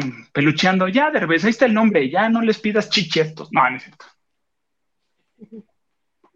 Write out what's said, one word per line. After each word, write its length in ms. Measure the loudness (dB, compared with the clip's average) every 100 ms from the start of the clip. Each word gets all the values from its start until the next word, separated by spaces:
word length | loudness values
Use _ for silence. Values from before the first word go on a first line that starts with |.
| -2 -8 -8
pelucheando, 540 | -2 0 2 0 2 0
ya, 240 | 0 0
Derbez, 340 | 0 0 0
ahí 60 | 0
está 140 | 2
el 80 | 2
nombre, 380 | 4 2 2 0
ya 180 | 0 0
no 140 | 0
les 160 | 0 -2
pidas 320 | -2 -2 0
chichetos, 600 | -2 -2 -2 -2 -6 -4
no, 180 | 0 0
no 60 | -2
es 80 |
cierto. 200 | -12 -20 -20 _ _ _ _ _ _ _ _ _ _ _ _ _ -20 -20 -20 _ _ _ _ _ _